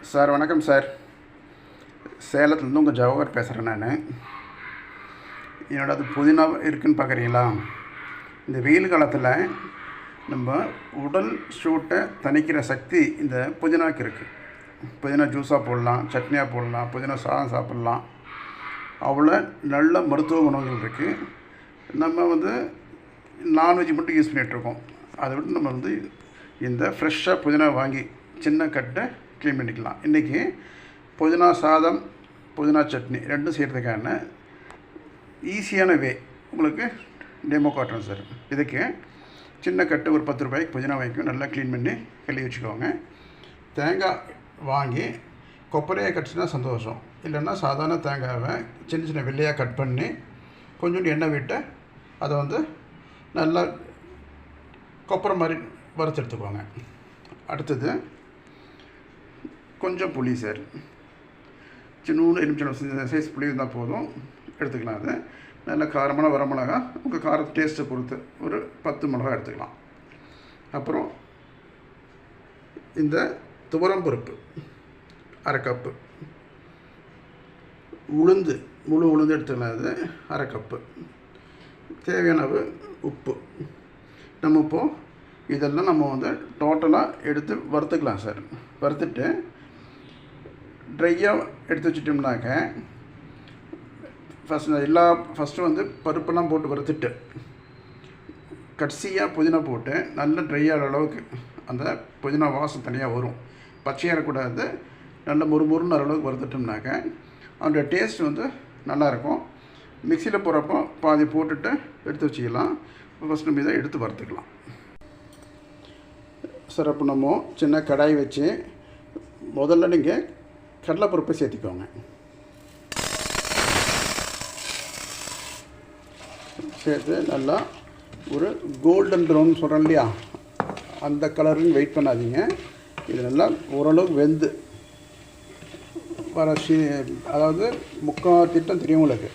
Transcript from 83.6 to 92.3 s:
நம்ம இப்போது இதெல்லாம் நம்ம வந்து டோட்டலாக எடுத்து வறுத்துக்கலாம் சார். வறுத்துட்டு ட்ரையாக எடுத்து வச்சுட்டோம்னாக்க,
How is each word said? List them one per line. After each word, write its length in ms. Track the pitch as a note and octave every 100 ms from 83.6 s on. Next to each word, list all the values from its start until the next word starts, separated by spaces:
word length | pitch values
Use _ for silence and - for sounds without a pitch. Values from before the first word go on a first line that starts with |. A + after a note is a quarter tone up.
| D3 - - - - - - -
நம்ம 180 | D#3+ D#3 D3+
இப்போது 260 | D#3+ C#4 - - - - - - C#3+
இதெல்லாம் 340 | C#3+ D3 C4+
நம்ம 160 | D#3 D3
வந்து 180 | C3+ - - - -
டோட்டலாக 560 | D3 D#3 D#3+ D3 - - -
எடுத்து 240 | D3 C#3+ G#2+ -
வறுத்துக்கலாம் 500 | D3+ D3+ E3 D3 G2+ G#2
சார். 140 | G#2 - - - -
வறுத்துட்டு 460 | C#3+ D3 E3+ - D4 - - - - - - - - - - - - - - - - C#3+
ட்ரையாக 400 | E3+ E3+ G3+ G#3+ - - -
எடுத்து 200 | D#3+ -
வச்சுட்டோம்னாக்க, 580 | - D3+ C#3+ C3